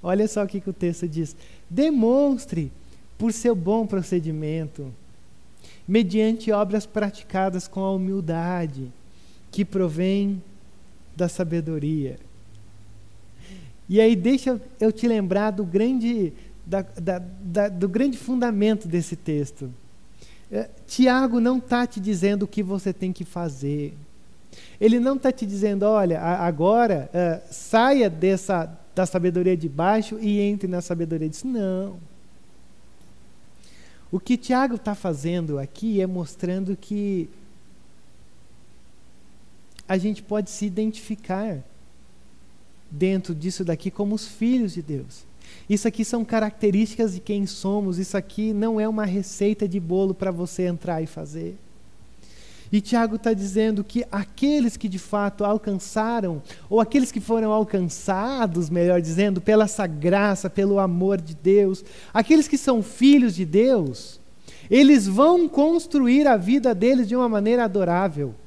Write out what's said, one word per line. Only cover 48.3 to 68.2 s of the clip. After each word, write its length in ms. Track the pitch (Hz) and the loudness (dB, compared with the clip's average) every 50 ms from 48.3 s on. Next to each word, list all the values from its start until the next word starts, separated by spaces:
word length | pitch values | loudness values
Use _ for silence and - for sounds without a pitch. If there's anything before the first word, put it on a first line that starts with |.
| - - 214 220 214 | -6 -4 -2 -2 0
não 260 | 202 214 226 226 214 | 0 0 0 0 0
é 80 | 214 220 | 0 0
uma 180 | 220 214 214 | 0 -2 -2
receita 600 | 202 180 202 190 - - - 202 202 214 202 214 196 | -2 -2 -2 -4 -6 -4 0 0 0 2 0 -2 -2
de 120 | 170 202 | -2 -2
bolo 340 | 175 165 175 190 196 190 190 | -2 0 0 2 2 2 0
pra 180 | 190 196 190 | -2 -2 -4
você 320 | 180 170 180 175 - - 185 | -2 -4 -6 -6 -4 -2 -2
entrar 380 | 180 175 170 - 180 170 160 | -2 -2 -4 -4 -4 -4 -4
e 40 | 160 | -4
fazer. 520 | 156 - 165 160 147 147 160 165 170 185 196 - - - - - - - - - - - - - - - - - - - - - - | -6 -8 -12 -14 -12 -10 -10 -10 -10 -12 -14 -18 -20 -20 -20 -20 -20 -20 -20 -20 -20 -20 -20 -20 -20 -20 -20 -20 -20 -20 -20 -8 0
E 100 | - 208 | 0 0
Tiago 360 | 202 - 240 233 226 226 214 220 | 2 2 2 2 2 2 -2 -2
tá 140 | - 233 | 0 0
dizendo 520 | 226 190 196 202 185 214 220 220 214 202 202 | 0 0 -2 -2 0 2 2 2 2 -2 -4
que 220 | - - 240 240 - | -4 -4 -4 -4 -2
aqueles 640 | - 202 196 - - - 262 285 294 302 240 233 - | -4 -6 -6 -6 -4 -2 0 2 2 4 2 0 -2
que 140 | - - 214 | -2 -6 -6
de 80 | 180 190 | -6 -6
fato 480 | - - - 208 202 202 202 - 208 | -8 -4 -2 -2 -2 -2 -2 -2 0
alcançaram, 960 | 202 208 220 - 220 196 185 - - - 220 214 226 233 233 208 180 170 147 - - - - - - | 0 0 0 0 -2 -4 -4 -6 -4 -4 -2 -2 0 0 -2 -2 -2 -4 -6 -8 -12 -18 -20 -8 0
ou 120 | 202 226 | 2 2
aqueles 300 | 226 220 - 285 254 247 | 2 4 4 2 2 2
que 80 | - 220 | -2 -8
foram 320 | 190 - 226 226 220 214 | -2 0 0 2 2 2
alcançados, 1160 | 214 220 214 214 - 196 180 170 - - - - 196 185 208 240 277 262 233 202 165 170 175 147 | 2 2 2 2 0 0 0 -2 -4 -6 -4 -2 -2 -2 0 -2 0 0 0 0 0 0 -2 0
melhor 320 | 170 175 170 175 180 175 | 2 2 4 6 4 4
dizendo, 380 | 170 160 165 170 202 208 190 180 | 2 0 0 2 2 2 2 0
pela 260 | 175 - 214 214 214 | 4 4 6 6 6
essa 200 | 202 - - 202 | 4 2 -2 -4
graça, 640 | 175 156 151 143 175 180 202 202 208 196 185 - 190 | -4 -4 0 2 2 4 4 4 2 0 0 -4 -4
pelo 300 | - - 196 196 202 196 | 0 0 2 4 4 4
amor 420 | 196 190 175 175 185 190 202 190 | 2 2 2 2 2 2 0 0
de 140 | 165 156 160 | -2 -8 -14
Deus, 500 | 151 - 180 196 208 202 190 190 190 - - - - - - - | -2 4 6 6 6 6 4 2 -2 -8 -18 -20 -20 -20 -2 0
aqueles 340 | 214 226 - 311 330 294 - | 0 4 6 6 6 6 4
que 100 | - 277 | 0 0
são 240 | - - 254 226 | 2 2 2 2
filhos 540 | 202 - - - 247 269 285 285 247 233 180 | 0 -2 -2 4 6 8 8 8 6 4 2
de 100 | 165 185 | 0 -4
Deus, 760 | 160 151 196 233 262 269 220 165 135 123 - - - - - - - - - - - - - - - | 2 4 4 6 6 4 2 2 -2 -4 -8 -14 -18 -18 -20 -20 -20 -20 -20 -20 -20 -20 -20 -2 4
eles 380 | 202 254 285 277 294 262 202 196 | 6 8 10 10 10 8 6 4
vão 400 | 190 208 277 320 349 359 349 302 | 4 6 6 6 8 6 4 2
construir 800 | - 269 285 311 339 339 330 - - 294 262 240 247 285 302 285 | 4 4 4 4 4 2 0 0 0 2 4 4 4 6 6 6
a 100 | 247 208 | 4 4
vida 360 | 175 190 247 285 233 254 226 | 4 2 2 4 4 2 2
deles 340 | 180 202 247 269 254 247 196 | 4 4 4 4 4 2 2
de 80 | 233 | 2
uma 140 | 247 247 240 | 0 2 2
maneira 340 | 220 208 202 214 233 247 240 | 2 0 2 2 2 2 2
adorável. 720 | 220 185 202 190 170 170 175 190 196 151 147 | 2 2 0 2 2 2 2 0 0 -2 -4